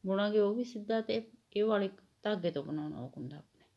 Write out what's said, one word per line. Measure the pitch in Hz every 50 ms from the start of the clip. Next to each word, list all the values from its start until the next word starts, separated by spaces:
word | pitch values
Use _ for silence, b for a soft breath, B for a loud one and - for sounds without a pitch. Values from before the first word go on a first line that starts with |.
| -
ਬੁਣਾਂਗੇ, | 190 190 196 202 208 208 214
ਉਹ | 208 202 214
ਵੀ | 240 247
ਸਿੱਧਾ, | 240 - 220 208 208 220 226
ਤੇ | 220 - 220 226 226 - - - _ _ -
ਇਹ | 202 208
ਵਾਲੇ | 220 214 202 202 190 196 - - _ _ _ -
ਧਾਗੇ | 208 214 190 170 175
ਤੋਂ | 165 143 143
ਬਣਾਉਣਾ | 156 156 151 151 151 147
ਉਹ | - 120 131
ਕੁੰਡਾ | - 147 143 131 147
ਆਪਣੇ। | 147 - _ _ _ - _ _